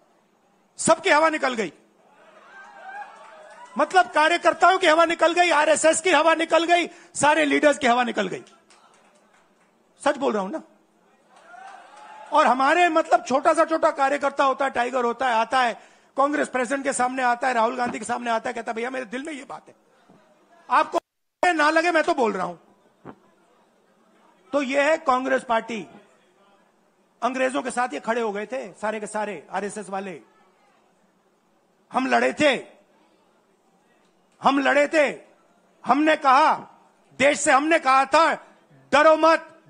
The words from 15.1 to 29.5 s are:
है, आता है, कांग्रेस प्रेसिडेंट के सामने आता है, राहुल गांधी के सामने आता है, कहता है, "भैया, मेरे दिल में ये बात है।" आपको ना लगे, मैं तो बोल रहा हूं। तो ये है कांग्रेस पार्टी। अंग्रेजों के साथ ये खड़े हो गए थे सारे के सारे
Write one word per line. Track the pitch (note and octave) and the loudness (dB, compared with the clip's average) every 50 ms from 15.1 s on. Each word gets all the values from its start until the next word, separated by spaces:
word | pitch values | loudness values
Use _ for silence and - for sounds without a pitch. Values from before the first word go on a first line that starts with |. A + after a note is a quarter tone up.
| A#3 - C4+ | -2 -2 -2
है, | B3+ A3+ | 0 0
आता | A3 A3+ A3+ C4+ C4 | 0 0 0 0 0
है, | B3 A#3 G3 - - - _ _ _ _ _ | 0 -2 -4 -8 -14 -20 _ _ _ _ _
कांग्रेस | C4+ C#4 D4 D4 D4+ - | 0 0 0 0 -2 -4
प्रेसिडेंट | - - B3+ B3 G#3 C#4 C#4 C4 | -4 -4 -4 -4 -4 -4 -4 -4
के | C#4 A#3+ | -4 -2
सामने | - B3 B3+ C4 C4 B3+ | -2 -2 -2 -2 -2 -2
आता | A#3+ A#3+ A#3+ C#4 | -2 -2 -2 -2
है, | B3+ B3 | -2 0
राहुल | A#3 A3 A#3+ B3+ | 0 0 0 -2
गांधी | B3 A#3+ A#3+ B3 B3+ | -4 -6 -6 -6 -8
के | G#3+ | -8
सामने | - A#3+ A#3+ A#3+ A#3+ | -8 -8 -6 -4 -4
आता | A3+ A3+ A3+ B3+ | -4 -4 -4 -6
है, | A#3+ | -8
कहता | A#3 - A#3+ | -8 -8 -8
है, | A3 | -8
"भैया, | A3+ A#3 B3+ | -8 -8 -8
मेरे | C4 C4 B3+ | -8 -10 -10
दिल | F#3+ A#3+ C4 C#4+ | -10 -10 -12 -10
में | D#4+ D4+ | -12 -12
ये | C4 C#4+ | -14 -14
बात | - D#3 D3+ - | -16 -18 -20 -20
है।" | D3+ - _ _ _ _ _ _ _ _ _ _ _ _ _ _ _ _ _ _ - | -20 -20 _ _ _ _ _ _ _ _ _ _ _ _ _ _ _ _ _ _ -2
आपको | B3 D4 D4+ - - E4 - _ _ _ _ _ _ _ - | 0 0 0 0 -2 -6 -6 _ _ _ _ _ _ _ 0
ना | F4+ E4+ D#4 D4 D#4 | 0 2 2 2 2
लगे, | D#4+ D#4+ E4 F4 | 2 2 2 2
मैं | E4 D#4 D4+ | 2 0 0
तो | F4+ E4 | 0 0
बोल | D4 A#3 G#3+ G3 | 0 0 -2 -2
रहा | F#3 F3 | -4 -6
हूं। | F3 F3 - _ _ _ _ _ _ _ _ - - - _ _ _ _ _ _ _ _ _ _ _ _ _ _ _ _ _ _ _ _ _ _ _ _ _ _ _ - | -8 -10 -14 _ _ _ _ _ _ _ _ -20 -20 -20 _ _ _ _ _ _ _ _ _ _ _ _ _ _ _ _ _ _ _ _ _ _ _ _ _ _ _ -4
तो | C#4+ | -4
ये | C#4 A#3+ C#4 C#4+ C#4 D4+ | -2 -2 0 0 2 2
है | D#4+ | 0
कांग्रेस | D#4+ - C4+ B3+ B3+ C4 C4 C4 B3+ - | 0 0 0 0 0 0 -2 -4 -4 -2
पार्टी। | - A3+ A3+ A3 A#3 A#3 G#3 D#3 - - - - _ _ _ _ _ _ _ _ _ _ _ _ _ _ _ _ _ _ _ _ _ _ _ - | -2 -2 -2 -4 -6 -8 -10 -12 -14 -18 -20 -20 _ _ _ _ _ _ _ _ _ _ _ _ _ _ _ _ _ _ _ _ _ _ _ -6
अंग्रेजों | B3 C4 C4 C4 C4 B3+ C#4+ | -4 -2 -2 -4 -4 -4 -4
के | B3 B3 | -6 -6
साथ | - A#3+ B3 B3 D4 | -4 -4 -4 -4 -6
ये | C4+ | -6
खड़े | - A3 A#3 A#3+ | -6 -4 -4 -4
हो | A#3 G#3+ | -4 -4
गए | G3 G#3 G#3+ | -6 -8 -10
थे | G#3 B3+ C4+ A#3+ F#3 D#3+ | -10 -10 -12 -12 -14 -12
सारे | - G#3 A3 G#3+ A3 | -10 -8 -8 -8 -8
के | G#3 | -10
सारे | - - G#3+ G#3 G#3 F#3+ D3 - - | -10 -8 -8 -8 -8 -10 -12 -14 -12